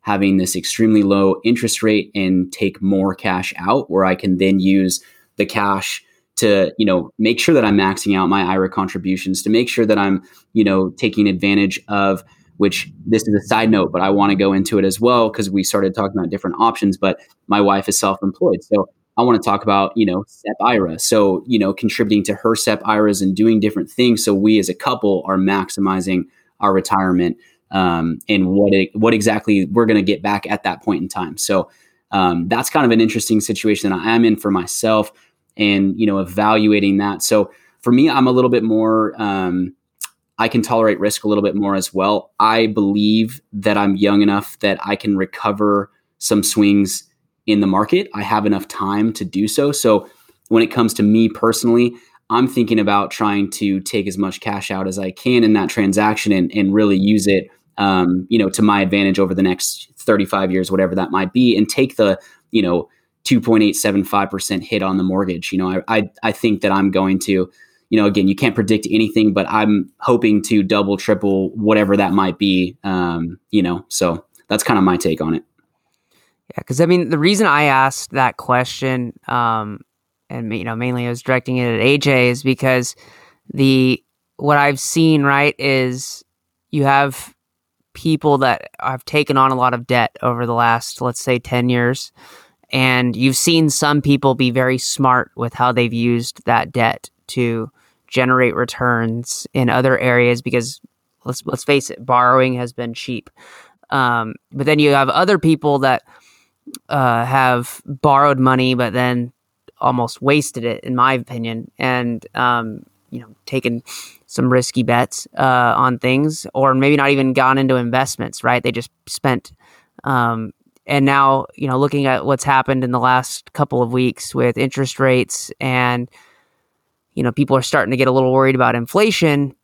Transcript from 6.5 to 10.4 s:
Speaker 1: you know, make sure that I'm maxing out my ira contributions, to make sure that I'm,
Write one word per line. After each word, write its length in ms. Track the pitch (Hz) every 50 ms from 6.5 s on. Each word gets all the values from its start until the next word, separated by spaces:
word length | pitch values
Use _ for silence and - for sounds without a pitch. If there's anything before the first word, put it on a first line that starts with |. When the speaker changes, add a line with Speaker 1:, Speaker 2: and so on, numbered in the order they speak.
| 101 98 92 87 -
Speaker 1:
you 80 | - 110
know, 240 | 98 92 90 80 - _
make 220 | - 110 107 120 -
sure 160 | - - 165
that 80 | 135 113
I'm 140 | 107 101
maxing 400 | 101 98 95 95 - - 104 98
out 100 | 95 95
my 160 | 82 98 98 92
ira 240 | 90 95 95 95 92
contributions, 720 | - 101 95 95 - 95 87 95 92 92 - 95 92 - -
to 60 | 107
make 200 | 110 117 120 120
sure 160 | - - 113
that 120 | 107 107
I'm, 260 | 101 98 98 98 90 - _ _ _